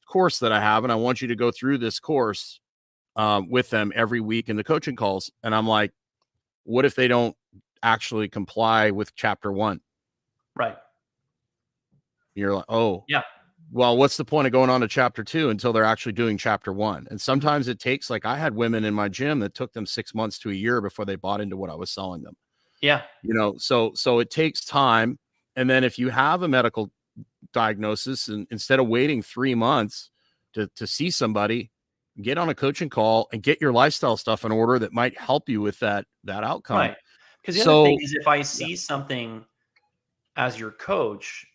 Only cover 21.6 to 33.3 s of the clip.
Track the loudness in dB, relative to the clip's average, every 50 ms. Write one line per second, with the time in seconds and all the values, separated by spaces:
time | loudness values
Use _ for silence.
21.6 | -10 -10 -10 -10 -10 -10 -10 -8 -8 -8 -10 -12 -14 -16 -20 _ _ _ _ _
22.6 | _ _ _ _ 0 0 0 0 -2 -8 -18 _ -6 -2 0 0 0 0 -2 -4
23.6 | -2 0 2 2 2 0 -2 -2 0 2 2 2 2 0 -2 -2 -2 -2 -2 -6
24.6 | -6 -2 0 2 4 4 4 4 2 2 -2 -6 _ _ _ _ _ _ -4 -2
25.6 | 2 4 4 4 2 2 0 -2 -4 -2 2 2 2 2 2 0 0 2 2 2
26.6 | 2 2 0 -4 -6 -8 _ _ _ _ _ -20 -20 _ _ _ -14 -6 -2 0
27.6 | 0 0 -2 -2 -4 -4 -4 -4 -6 -6 -6 -8 -8 -8 -8 -10 -10 -10 -10 -8
28.6 | -2 0 2 2 2 2 2 2 2 0 0 -2 -6 -8 -6 -4 -2 0 0 2
29.6 | 2 2 2 0 0 -4 -6 -12 -18 -20 _ _ _ _ _ _ _ _ -8 -8
30.6 | -8 -8 _ -12 -10 -8 -6 -4 -4 -4 -2 -2 -2 0 0 0 0 0 -2 -4
31.6 | -6 -10 _ _ _ _ _ _ _ _ _ -10 -6 -4 -2 -2 -2 -2 -2 -2
32.6 | -2 -2 -2 -2 -6 -4 -2 0 2 4 4 2 2 -2